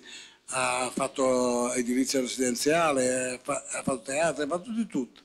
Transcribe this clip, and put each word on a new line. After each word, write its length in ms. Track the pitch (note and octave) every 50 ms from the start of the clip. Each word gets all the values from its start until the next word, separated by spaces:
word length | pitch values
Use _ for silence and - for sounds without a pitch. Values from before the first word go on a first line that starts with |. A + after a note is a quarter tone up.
| - - - - - - - _ _
ha 440 | - C3 C3 B2+ B2 B2 B2+ B2+ A#2+
fatto 800 | - - C#3 C3 - - C3+ C3 B2+ B2+ B2 B2 B2 A#2+ A#2+ B2
edilizia 480 | B2 B2+ A#2+ A#2 B2 B2+ C3 A#2+ - C3+
residenziale, 1120 | B2+ A#2 - B2+ C3 B2 A#2+ A#2 - C#3+ D#3 E3+ E3+ D#3 C#3 C3 B2+ B2+ B2+ C3 B2+ B2+ B2+
ha 40 | A#2+
fa-, 240 | - - C#3 C3+ - -
ha 120 | - -
fatto 200 | C3 - C3+ A#2+
teatro, 400 | - C3+ C3+ D3 E3+ E3 C#3 C#3
ha 40 | D3+
fatto 260 | C#3 E3 F3+ F#3 B3+
di 140 | A3 A#3 A3
tutto, 360 | - - C#3+ B2 - - - -